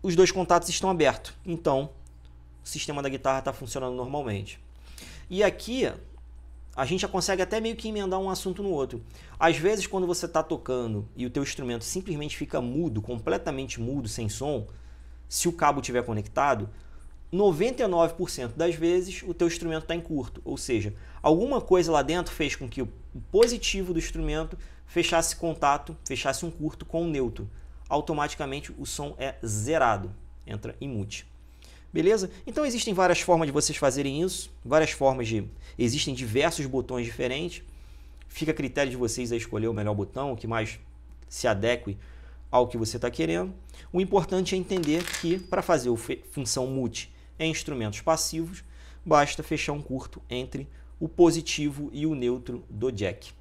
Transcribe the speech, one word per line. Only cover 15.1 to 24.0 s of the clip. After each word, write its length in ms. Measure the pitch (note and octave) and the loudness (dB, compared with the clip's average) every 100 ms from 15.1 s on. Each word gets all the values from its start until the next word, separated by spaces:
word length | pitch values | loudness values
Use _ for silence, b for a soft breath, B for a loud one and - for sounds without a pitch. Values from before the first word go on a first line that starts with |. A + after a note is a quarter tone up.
| b b | b b
se 200 | - F3 | 0 0
o 40 | |
cabo 280 | E3+ D3 C#3+ | 4 4 4
tiver 220 | - B2 | 2 0
conectado, 680 | A#2+ G#2+ G2+ - C#3+ A#2+ G#2 b b b b b - | 0 -2 -2 2 4 2 -2 b b b b b -6
noventa 520 | F3 G3+ D#3 A3 C4 | 4 4 6 0 2
e 40 | A3+ | 2
nove 280 | E3+ E3 | 4 4
por 160 | E3 F3+ | 2 -4
cento 260 | - A#2+ A#2 | -2 -6 0
das 180 | E3+ | 0
vezes 480 | D#3 E3 F3+ F3+ - | 4 4 4 2 -6
o 120 | F#3+ | -6
teu 120 | E3+ E3+ | 2 2
instrumento 380 | E3 E3+ D#3+ | 2 -2 -4
tá 100 | - | -2
em 60 | E3+ | -4
curto, 400 | E3+ D#3 A2 - | -2 -2 -2 -8
ou 120 | - C3+ | -6 -6
seja, 380 | - A#2 G2+ G#2 B B | 0 2 2 -4 B B
alguma 380 | - D#3+ B3 C4 | 4 6 4 0
coisa 320 | - F3+ E3+ | 6 6 6
lá 100 | D#3 | 4
dentro 320 | C3+ E3+ E3 | 4 0 -2
fez 220 | - D3 - | -2 -2 -2
com 120 | B2+ | -6
que 140 | C3+ | -4
o 60 | A#2+ - - - - | -6 -6 -14 -14 2
positivo 640 | F#3+ A#3 A#3 - G3 F#3 | 6 6 6 -2 -2 0
do 60 | |
instrumento 580 | E3 | 0